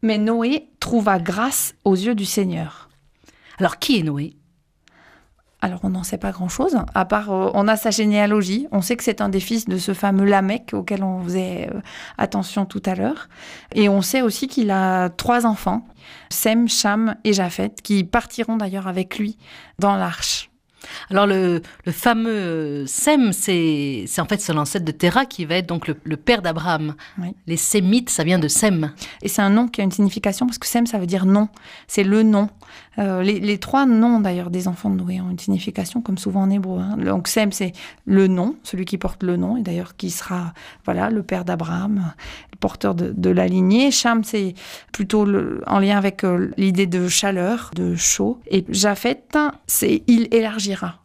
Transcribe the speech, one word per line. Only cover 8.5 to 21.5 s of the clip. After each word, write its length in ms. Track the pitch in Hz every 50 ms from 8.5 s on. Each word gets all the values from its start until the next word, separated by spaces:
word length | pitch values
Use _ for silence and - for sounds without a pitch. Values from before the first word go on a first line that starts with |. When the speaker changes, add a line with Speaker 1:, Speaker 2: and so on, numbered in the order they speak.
| 190 226 277 311
Speaker 1:
On 100 | - 202
sait 160 | 180 - 240 240
que 60 | -
c'est 180 | - 208 214
un 80 | 208 202
des 100 | 190 196
fils 260 | 185 - 220 233 220 -
de 100 | 185 185
ce 160 | 175 - 196
fameux 320 | 175 - 202 196 190 196
Lamech 480 | 196 202 196 196 190 208 233 - - -
auquel 300 | 202 185 175 202 196 190
on 200 | 190 185 185 180
faisait, 460 | 175 180 190 185 185 180 175 - -
euh, 100 | - 220 196 - - - - - - -
attention 480 | - 196 - 202 190 - - 208 196
tout 160 | 190 - 202 - -
à 80 | 185
l'heure. 340 | 185 190 226 302 - - - - - - - - - - _ -
Et 120 | - 208 202
on 120 | 196 202
sait 220 | 185 - - 269 254
aussi 240 | 226 202 - - 269
qu'il 240 | - - 233 208
a 380 | 196 190 190 190 185 185 180 180
trois 360 | 175 - - - 240 240 233
enfants, 400 | 233 214 202 - 196 185 226 - - - - - - - - - _
Sem, 360 | - - - 220 220 233 240 226
Cham 480 | - - - 208 202 214 226 220 208 - -
et 100 | 214 208
Japheth, 500 | 196 185 175 175 - 190 208 - - -
qui 200 | - 208 196 185
partiront 540 | 175 - 240 226 - - - 233 - 226 220
d'ailleurs 300 | 214 196 185 196 190 185
avec 320 | 180 185 185 185 - -
lui 180 | 214 208 220 _ - - - - - - _ -
dans 180 | 202 202 196
l'arche. 520 | 190 185 175 170 - - - - - - - _ _ _ _ _ _ - - - - - -
Speaker 2:
Alors, 160 | 190 196 202 202
le, 340 | 196 190 185 180